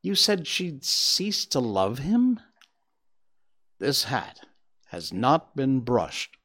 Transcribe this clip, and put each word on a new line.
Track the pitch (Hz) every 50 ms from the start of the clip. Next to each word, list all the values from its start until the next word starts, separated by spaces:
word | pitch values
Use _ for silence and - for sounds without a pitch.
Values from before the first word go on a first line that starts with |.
you | - 185 202
said | 185 - - 208 185 156
she'd | - - - 185 175 151 131
ceased | - - - - - - - - 185 214 202 - - -
to | - 139
love | 127 113 101 95 95 98 113 127
him? | 139 175 220 240 247 254 247 208 - _ _ _ - _ _ _ _ _ _ _ _ _ _ _ _ _ _ _ _ _ _ _ _ _ _ _
This | 95 131 139 - -
hat | - 135 113 - - - - - _ _ _ _ _ _ _ _
has | _ - 87 82 -
not | 92 92 117 127 151 165 160 _ _
been | 143 135 135 135 131
brushed | 117 123 123 113 82 78 - - - - - _ _